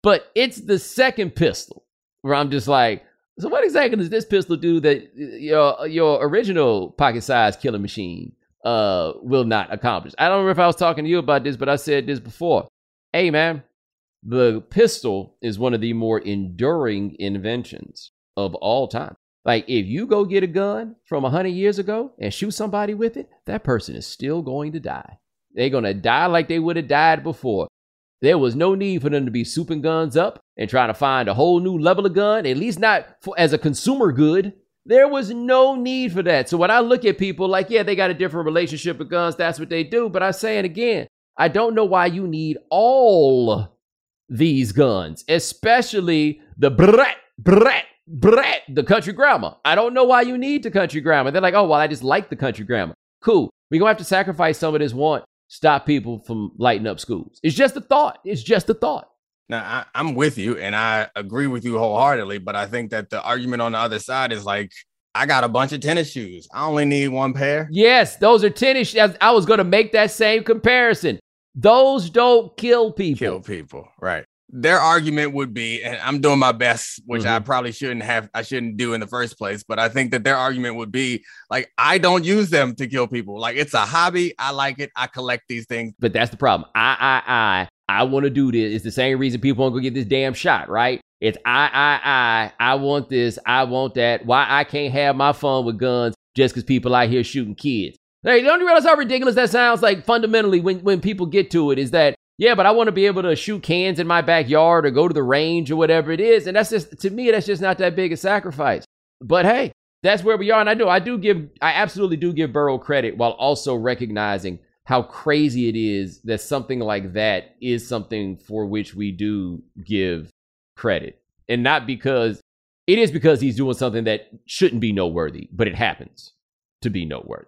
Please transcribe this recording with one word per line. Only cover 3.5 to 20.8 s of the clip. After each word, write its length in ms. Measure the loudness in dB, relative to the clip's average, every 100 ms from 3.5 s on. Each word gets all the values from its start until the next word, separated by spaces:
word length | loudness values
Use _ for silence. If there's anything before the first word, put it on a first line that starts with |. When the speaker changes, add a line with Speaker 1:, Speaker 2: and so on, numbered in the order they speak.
| 0
Speaker 1:
exactly 320 | 2 2 0 0
does 140 | -2
this 160 | -4 0
pistol 300 | -2 0 -2
do 240 | 2 2
that 360 | 2 2 -4 -16
your, 720 | -14 -12 0 4 4 2 -4
your 360 | 0 2 2 2
original 640 | 0 0 2 2 2 -4
pocket-sized 680 | 0 0 0 0 2 2 0
killing 200 | -6 -4
machine, 520 | -8 -8 -10 -10 -16 _ _ _ -2
uh, 460 | 0 2 0 -2 -6
will 220 | 0 0
not 280 | 2 0 -2
accomplish?" 400 | -4 -4 -4 -8 -2
I 80 | 0
don't 100 | 2
remember 60 | 0
if 80 | 2
I 80 | 2
was 100 | 2
talking 280 | 0 -2
to 60 | -2
you 80 | -2
about 260 | 2 0
this, 120 | 0 -4
but 140 | -2
I 60 | -2
said 300 | 0 -2 -2
this 140 | -8
before. 480 | -10 -8 0 0 -2 _ _ _ _
Hey, 160 | -2 0
man, 320 | 2 0 -4 -12 _ _ _ _ _
the 380 | -4 2 2 2 -4
pistol 680 | 2 2 2 -4 -6 -8 _
is 180 | -8 -4
one 140 | -2
of 80 | -2
the 140 | -2
more 240 | -2 -2 -2
enduring 960 | -2 -6 -6 -4 -2 0 -2 -4 -6 -6
inventions 920 | -6 -6 -6 -6 -8 -16 -20 -20 -20 _ _ -6
of 180 | -6 -4
all 320 | -2 -2 -2
time. 280 | -6 -10 -16 _ _
Like, 200 | -2 -2 0
if 180 | -4 -2
you 200 | -6 0
go 200 | 0 2
get 160 | 0
a 60 | -2
gun 480 | -2 -4 -4